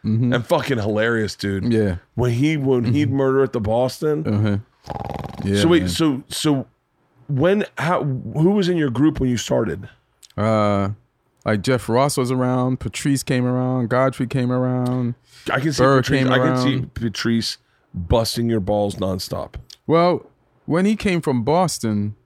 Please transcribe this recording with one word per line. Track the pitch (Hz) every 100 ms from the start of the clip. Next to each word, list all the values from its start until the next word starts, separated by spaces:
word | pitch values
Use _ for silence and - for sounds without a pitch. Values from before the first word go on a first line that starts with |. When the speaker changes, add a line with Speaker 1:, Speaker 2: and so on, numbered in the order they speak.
Speaker 1:
Mm-hmm. | 110 113 120
Speaker 2:
And | 120 113
fucking | 165 120 123
hilarious, | 104 107 113 113 104 -
dude. | 98 98 117
Speaker 1:
Yeah. | 110 104 87 _ -
Speaker 2:
When | 123
he, | 117 151 156
when | 135 123
he'd | 117 135 147
Speaker 1:
Mm-hmm. | 135
Speaker 2:
murder | 135 135
at | 135
the | 123
Boston. | 104 113 127 - 156 151 151
Speaker 1:
Uh-huh. | 107 110 101 - _ - - - - - -
Yeah, | 98 101
Speaker 2:
So | 165
wait, | 170
Speaker 1:
man. | 92
Speaker 2:
so, | 87 160 131 -
so | - 156 139 120 _ _ _ _ _ -
when, | 135 170 208 - -
how, | 147 175
who | 139 131 113 120 170
was | 208 175
in | 175
your | 147
group | 117 151 156
when | 131
you | 117
started? | - 123 107 78 - _ _ _ - -
Speaker 1:
Uh, | 110 110 104 101 98 104 _ _ _ _ -
like, | 107
Jeff | 110 127 -
Ross | 117 139 139
was | 123
around, | 127 127 127 127 131
Patrice | 113 - 147 135
came | - 127 123
around, | 127 127 127 117
Godfrey | 127 131 127 123
came | 131 123
around, | 127 127 127 123 127 120 117 _ - -
Speaker 2:
I | 131
can | 151
see | 139
Speaker 1:
Burr | 131 135
Speaker 2:
Patrice, | 123 135
Speaker 1:
came | 127
Speaker 2:
I | 127
can | 127 127
see | 127 131
Speaker 1:
around. | 123
Speaker 2:
Patrice | - 117 - 123 113 - - _ _ _
busting | 90 87 120 113 120 117
your | 113
balls | 95 104 101 98
nonstop. | 95 95 - 87 - - - - -
Speaker 1:
Well, | 160 175 160 - _ _ _ -
when | 160 196
he | 214
came | 208 170
from | 156 123
Boston | 113 165 175 - 113 104 104 107